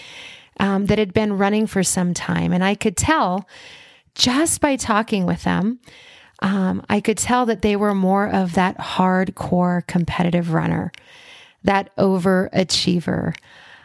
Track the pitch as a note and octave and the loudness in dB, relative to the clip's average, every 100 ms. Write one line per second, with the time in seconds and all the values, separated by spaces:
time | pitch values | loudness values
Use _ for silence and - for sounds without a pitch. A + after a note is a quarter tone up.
0 | - - - - - - G3 G3 G3+ G#3 | -20 -20 -20 -20 -12 -4 -2 0 0 0
1 | G3+ A3 G#3+ G3 G3 G#3+ G#3+ F#3+ F3 F#3 | 0 0 0 0 2 2 0 0 -2 0
2 | F3+ E3+ - E3+ E3+ F3+ F#3+ G#3 A3 - | -2 -2 -4 -2 0 0 0 0 -2 0
3 | - D#4 G3+ F#3 - - - - - - | 0 2 0 -2 -6 -18 -20 -20 -20 -20
4 | _ - B3 B3+ E4 - D4 C4+ - G#3 | _ -2 0 2 0 0 0 0 0 0
5 | A3+ G3+ F3 F3 F#3 F3 G3+ B3 - - | 0 0 0 -2 0 0 0 -4 -10 -20
6 | - - - - F#3+ G3 F#3 F#3+ - G#3 | -20 -20 -20 -6 -2 0 0 -2 -2 -2
7 | G#3+ G#3+ - B3 A#3+ G#3+ G#3+ G3+ G#3 G3 | 0 -2 0 0 0 0 0 2 0 2
8 | F#3 G3 G3+ F#3+ F3+ F3+ F3+ - - - | 2 2 2 0 0 2 0 -2 -4 0
9 | F#3 F#3 F#3 - - F3+ F3+ F3 - F3+ | 2 2 0 -4 -2 0 2 0 -2 -2
10 | E3 - E3+ F3 E3+ D#3+ E3 E3 F3+ - | -2 0 0 0 0 0 0 -2 -4 -10
11 | - - - - - _ F#3+ G3 G3 - | -20 -20 -20 -20 -20 _ 0 0 -2 0
12 | F#3+ F#3+ F#3 F#3 G3 - F#3 - F3+ F3 | 2 2 2 2 0 -2 -2 0 0 0
13 | - - - - - - - - | 0 -2 -2 -6 -10 -20 -20 -20